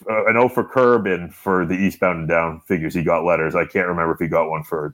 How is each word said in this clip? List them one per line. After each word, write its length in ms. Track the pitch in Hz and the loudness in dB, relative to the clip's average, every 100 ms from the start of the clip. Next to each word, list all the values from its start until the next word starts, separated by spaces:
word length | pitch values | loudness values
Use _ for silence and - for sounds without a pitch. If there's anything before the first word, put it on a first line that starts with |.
| - | -6
uh, 180 | 110 104 | 0 2
I 60 | |
know 160 | 113 123 | 4 2
for 160 | 123 | 0
Curb 440 | 104 131 123 120 98 | -2 2 4 4 2
and 260 | 87 85 | -4 -6
for 320 | - 98 92 85 | -6 0 0 0
the 100 | 92 | 0
Eastbound 440 | 98 - 92 85 | 0 0 -2 0
and 80 | 80 | 0
Down 320 | 85 82 80 - | 0 0 -4 -4
figures, 260 | 90 78 | -2 -2
he 100 | 87 | -2
got 200 | 82 85 85 | 0 0 2
letters. 300 | 82 80 85 | 0 0 -2
I 100 | 82 | -2
can't 220 | 101 90 | -2 -2
remember 260 | 85 82 | -2 -2
if 60 | 80 | -2
he 80 | 82 | -2
got 200 | 82 80 | 0 0
one 140 | 80 | -4
for 300 | 78 80 73 | -6 -6 -6